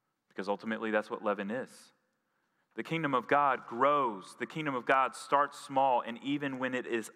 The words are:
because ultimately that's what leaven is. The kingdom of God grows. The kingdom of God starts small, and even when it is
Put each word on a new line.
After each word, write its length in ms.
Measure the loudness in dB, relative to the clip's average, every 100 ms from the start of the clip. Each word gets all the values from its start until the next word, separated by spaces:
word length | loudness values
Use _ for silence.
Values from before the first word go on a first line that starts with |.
| _ _ _
because 180 | -8 -4
ultimately 420 | -4 -2 -4 0
that's 200 | 0 0
what 120 | -4
leaven 280 | -2 -2 -4
is. 420 | -6 -8 -16 -20 _ _ _ _ _ _ _ _
The 80 | -12
kingdom 300 | -6 -4 0
of 160 | 0 2
God 380 | 4 4 0 -4
grows. 640 | 2 4 4 2 -2 -12 -12
The 80 | -10
kingdom 280 | -6 -4
of 120 | -2 4
God 280 | 4 4
starts 460 | -2 2 4 4 -2
small, 400 | -4 2 4 2
and 180 | 0 -6
even 360 | -4 -2 -2 -2
when 160 | -2
it 120 | -2 -2
is 240 | -2 -2